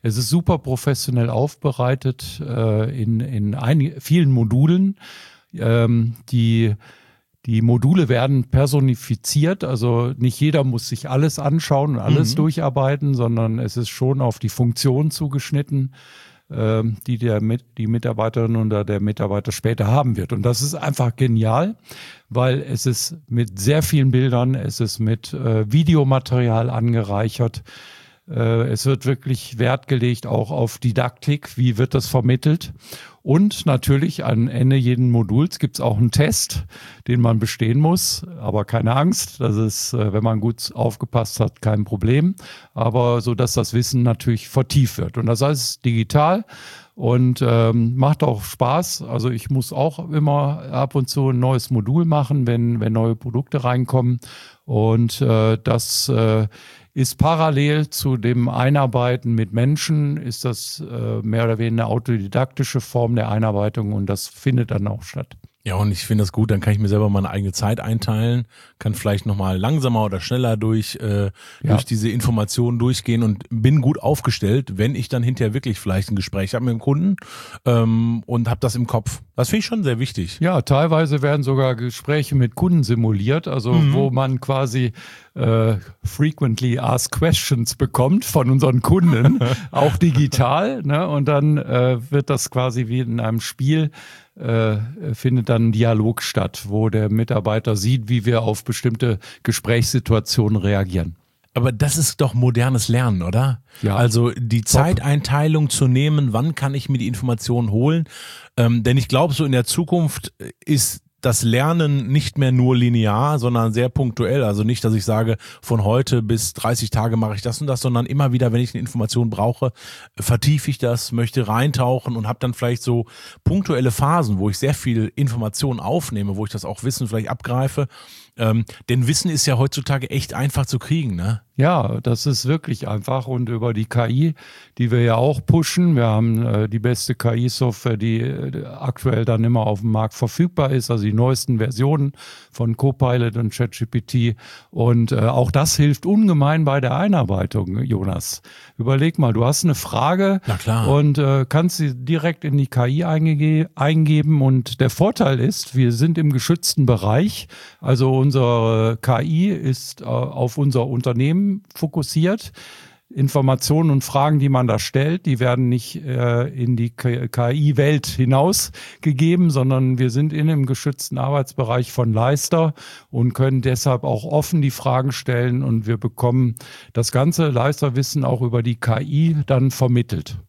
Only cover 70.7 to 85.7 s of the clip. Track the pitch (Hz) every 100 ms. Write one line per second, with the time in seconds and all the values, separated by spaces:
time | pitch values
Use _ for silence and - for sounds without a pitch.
70.7 | 110 107 - 110 101 98 - - - 147
71.7 | 107 - 110 110 120 127 113 104 - 120
72.7 | 120 123 127 - 117 113 101 - 117 123
73.7 | 151 127 151 127 147 - - 98 123 135
74.7 | 95 113 147 113 127 120 123 113 123 127
75.7 | 104 101 95 - 101 95 98 95 120 127
76.7 | 113 143 139 185 190 - - - - -
77.7 | 117 113 113 117 117 - 120 117 120 101
78.7 | 113 117 113 - - - - 123 220 -
79.7 | 226 156 117 131 - 87 - 165 170 -
80.7 | 139 160 160 160 143 143 151 135 135 131
81.7 | 117 123 - - 151 139 139 120 - 180
82.7 | 170 120 117 110 101 107 156 - 135 113
83.7 | 165 147 135 139 127 131 127 - 135 135
84.7 | 127 123 - - - - - 120 113 113